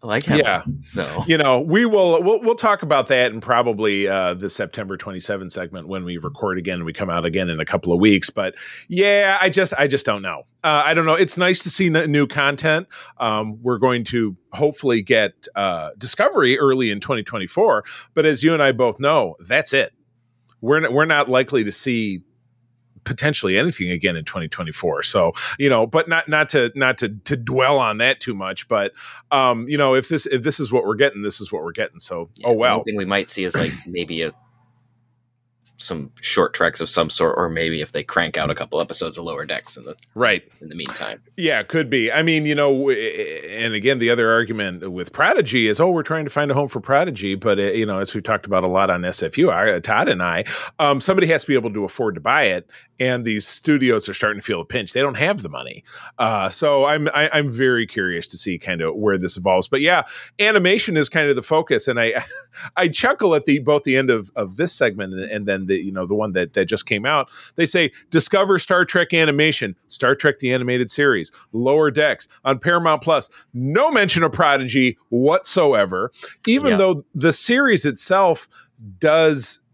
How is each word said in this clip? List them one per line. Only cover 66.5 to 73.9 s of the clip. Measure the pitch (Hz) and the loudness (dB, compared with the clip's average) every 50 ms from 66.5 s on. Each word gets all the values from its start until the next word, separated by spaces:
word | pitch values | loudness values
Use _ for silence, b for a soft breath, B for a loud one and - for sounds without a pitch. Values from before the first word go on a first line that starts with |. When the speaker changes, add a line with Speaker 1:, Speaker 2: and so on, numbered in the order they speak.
| _ | _
Speaker 2:
that | - 95 | -2 0
just | 87 110 104 - | 0 -2 -6 -2
came | - 113 104 104 | -2 -4 -2 0
out. | 135 156 147 135 B B B B B B | 0 0 0 -2 B B B B B B
They | - 170 | -2 -2
say, | - - 180 165 - B B B B | 0 2 0 0 0 B B B B
"Discover | - 165 135 - - 196 196 196 196 170 | 0 0 0 2 2 2 4 4 2 0
Star | - - 185 180 180 | 2 0 2 2 2
Trek | - - 180 170 - - | 2 0 0 0 2 2
animation, | 165 160 156 143 143 151 160 147 - 123 101 92 _ _ _ | 2 2 4 4 4 2 2 2 0 -4 -6 -8 _ _ _
Star | - - 135 123 139 | -8 0 2 2 2
Trek | 139 - 151 139 _ | 4 2 0 0 _
the | - 123 | -2 -2
Animated | 123 127 123 123 123 123 123 107 | 0 0 0 -2 0 -2 -2 -2
Series, | - - 143 143 123 95 80 - b b b b | 0 0 2 2 2 0 -2 -8 b b b b
Lower | - 113 120 131 143 156 156 147 | -6 -2 0 2 4 4 2 2
Decks | 120 147 151 147 113 - - b b b b | 2 2 2 2 0 -2 -8 b b b b
on | 135 135 123 | -2 -2 0
Paramount | - 170 175 175 170 165 156 147 | 2 0 0 2 4 2 2 2
Plus." | 151 156 160 139 - - B B B B - | 2 0 0 0 0 -4 B B B B -8
No | 120 127 135 151 214 285 320 | -6 -4 0 2 2 2 4